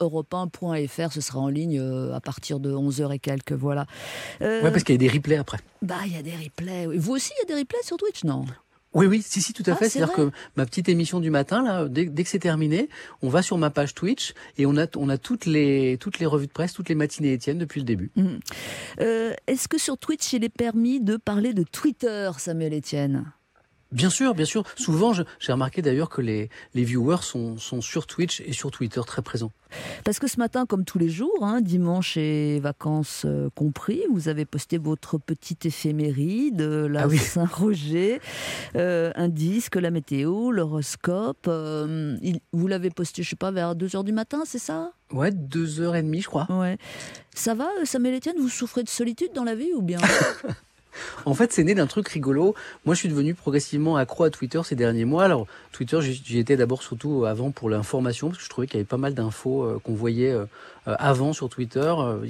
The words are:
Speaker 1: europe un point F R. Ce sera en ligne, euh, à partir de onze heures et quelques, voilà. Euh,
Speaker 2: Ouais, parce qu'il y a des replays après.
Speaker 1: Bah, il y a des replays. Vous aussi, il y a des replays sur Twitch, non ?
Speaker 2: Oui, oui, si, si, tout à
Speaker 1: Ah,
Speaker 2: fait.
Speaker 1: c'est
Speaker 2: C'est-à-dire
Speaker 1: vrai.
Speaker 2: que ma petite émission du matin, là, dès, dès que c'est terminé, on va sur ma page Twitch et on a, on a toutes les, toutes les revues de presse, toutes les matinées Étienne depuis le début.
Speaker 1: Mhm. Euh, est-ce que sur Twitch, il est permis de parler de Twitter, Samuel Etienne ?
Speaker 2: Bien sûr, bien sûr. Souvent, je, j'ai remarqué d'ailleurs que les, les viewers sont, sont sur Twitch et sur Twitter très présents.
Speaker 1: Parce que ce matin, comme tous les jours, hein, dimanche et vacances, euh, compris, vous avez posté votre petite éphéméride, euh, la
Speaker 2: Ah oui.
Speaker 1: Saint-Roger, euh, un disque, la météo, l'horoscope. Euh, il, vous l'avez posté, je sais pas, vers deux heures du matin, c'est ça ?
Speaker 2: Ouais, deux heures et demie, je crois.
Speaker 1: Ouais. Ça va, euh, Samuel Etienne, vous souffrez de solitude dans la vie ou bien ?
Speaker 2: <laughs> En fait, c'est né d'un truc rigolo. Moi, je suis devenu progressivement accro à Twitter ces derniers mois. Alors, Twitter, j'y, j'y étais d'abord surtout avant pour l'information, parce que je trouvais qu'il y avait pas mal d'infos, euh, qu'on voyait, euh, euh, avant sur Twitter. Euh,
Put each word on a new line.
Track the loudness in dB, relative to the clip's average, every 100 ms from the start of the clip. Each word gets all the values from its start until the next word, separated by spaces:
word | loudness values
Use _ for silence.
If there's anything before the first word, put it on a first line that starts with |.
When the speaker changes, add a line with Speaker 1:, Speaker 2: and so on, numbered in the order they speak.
Speaker 1:
europe | -2 -2 -4
un | -4 -6
point | -6 -4 -2 -2
F | -2 -4
R. |
Ce | -4
sera | -6 -4
en | -2
ligne, | -2 0 -2
euh, | -2 -2 -4
à | -6
partir | -8 -10 -6 -4
de | -2
onze | 0 0 0
heures | -2
et | -2
quelques, | -2 -4 -2
voilà. | -2 0 0 -4 -10 -14 -12 -12 -4
Euh, | -2 4
Speaker 2:
Ouais, | 4
parce | 4
qu'il | 6
y | 6
a |
des | 6 4
replays | 4 2
après. | 2 -6 -10 -8
Speaker 1:
Bah, | -6 -4 -4
il |
y | -6
a |
des | -8 -10
replays. | -12 -10 -8 -4 -2 0
Vous | 0
aussi, | 0 -2 -4
il | -2
y |
a | -2
des |
replays | -2 -4
sur | -4 -2
Twitch, | -2 -2 -2
non ? | -2 -4 -10 _ _ _
Speaker 2:
Oui, | 4 6
oui, | 6
si, | 2 -2
si, | -2
tout | -2 0
à |
Speaker 1:
Ah, | 4
Speaker 2:
fait. | 4
Speaker 1:
c'est | 2
Speaker 2:
C'est-à-dire | 2 4
Speaker 1:
vrai. | 2
Speaker 2:
que | 0 -8 -2
ma | -2
petite | 0 2
émission | 4 4 0
du | 2
matin, | 2 2 2
là, | 2 0 0
dès, | 0 0
dès | 0
que | -2
c'est | 0
terminé, | 2 2 4 2 0 -4 -18 -6
on | 2
va | 4
sur | 4 2
ma | 2
page | 2 -2
Twitch | 0 -2 0 -4 -10 -10 2
et | 4
on | 4
a, | 2 0
on | 0
a | 0
toutes | -2 -4 2
les, | 4 4 4 4 0
toutes | -2 -2
les | 2
revues | 2 0
de |
presse, | -4 -4
toutes | -4 -2
les | 0
matinées | 0 0 0
Étienne | 0 -2 -2
depuis | -2 -4
le | -2
début. | -2 0 2
Speaker 1:
Mhm. | 2 0 -10 -12 -12 -12 -10 -2
Euh, | 0 0 -2 -4 -2
est-ce | -2 0
que | -2
sur | -2 -4
Twitch, | -4 -4 0
il | 0
est | -2
permis | 0 0 2 2 2
de | 2 0
parler | 0 0 2
de | 2
Twitter, | -2 0 0 2 -2 0 -4 -4
Samuel | -4 -2 -2
Etienne ? | -2 -2 0 0 0 -4 -14 _ _ _ _ -6
Speaker 2:
Bien | 2 2
sûr, | 4 2 2
bien |
sûr. | 0 0 -4 -4
Souvent, | 0 4 4
je, | 4 -2 -6
j'ai | -2
remarqué | 0 0 0
d'ailleurs | 2 2 0
que | -2
les, | 0 0 -4 -10 -6
les | 0
viewers | 2 2 4 2
sont, | 0 -6 -6 -6
sont | -8 -6
sur | -4 -4 -4
Twitch | -2 -2 -2 -6
et |
sur | -6 -6
Twitter | -4 -4 -4 -6
très | -6
présents. | -6 -4 -6 -10 _ -14 -12 -4
Speaker 1:
Parce | -2 0
que | -2
ce | 0
matin, | 0 0 0
comme | 0
tous | 0 2
les | 2
jours, | 0 0 0 2
hein, | 2
dimanche | 4 4 4 2 0 0
et | 2 2 2 2
vacances, | 0 -2 0 0 0 -2 -2
euh, | -2 -2 0
compris, | -2 -2 -2 0 2
vous | 0 0
avez | -2
posté | -2 -4 -2 -2
votre | 0 -4 -2 -4
petite | -4 -6 -6 -4 -4
éphéméride, | -2 -2 0 0 2 0 0 0 0
euh, | 0 0 0
la | 2
Speaker 2:
Ah | 4
oui. | 4
Speaker 1:
Saint-Roger, | 2 2 0 2 2 2 0 0 2 0 -4 -10 -8 -8 -6 0
euh, | 2 2 0 0
un | 0
disque, | 2 2 0 0 0
la | 0
météo, | 0 -2 -2 0 0 0
l'horoscope. | 0 0 0 -4 -4 -2 0 -2 -2 -2
Euh, | -2 -2 -4 -2 -2 -2 -2
il, | -2 -4 -2
vous | -2 0
l'avez | 0 -2
posté, | -2 -6 -4
je | -6
sais | -4
pas, | -4
vers | -2 -2
deux | -2 -4 -4
heures |
du | -2
matin, | -2 -2 -4 -6
c'est | -8
ça ? | -6 -6 -6 -12 -8
Speaker 2:
Ouais, | 0 0
deux | 0 -4 -4 -2 -2
heures | 0 0
et |
demie, | 0 -2
je | -2
crois. | -2 0
Speaker 1:
Ouais. | 0 0 -2 -8 -16 -16 -16 -16
Ça | -4 -2
va, | 0 -2 -2
euh, | -2
Samuel | 0 2 0
Etienne, | -2 0
vous | 0
souffrez | 0 -4 -2
de | -2
solitude | -2 -2 -2 -4
dans | -2 -2
la | -2
vie | -2
ou | 0
bien ? | 0 2
Speaker 2:
<laughs> | 2 4 2 -2 -8 -10 _ _ _ -14 -14 -6 0
En | 2
fait, | 4
c'est | 4
né | 4 4
d'un | 2
truc | 0 -4
rigolo. | -2 0 4 4 2 -6 -6 0
Moi, | 2
je |
suis | 2
devenu | 2 0 0
progressivement | 2 0 2 0 2 2
accro | 2 4
à | 2
Twitter | 2 -4 -2 -2
ces | 2
derniers | 2 2 2
mois. | 4 4
Alors, | 4 0 -10 -14
Twitter, | -6 0 0
j'y, | 0 -2 -2
j'y | 0
étais | 4 4
d'abord | 4 0
surtout | -4 -6 -2 0 0
avant | 0 -4
pour | -2 0
l'information, | 0 0 0 0 0 -4
parce | -6
que |
je | -10
trouvais | -4 -2
qu'il | -2
y |
avait | -2
pas | -2
mal | -2
d'infos, | 0 -2 -2 -2 0
euh, | 0 -2
qu'on | -4
voyait, | -2 0 2 2
euh, | 2 -2 -10 -20 -12 -4
euh, | 0
avant | 4 4 2
sur | 0 -4
Twitter. | -4 -2 0 2 2
Euh, | 0 -2 -4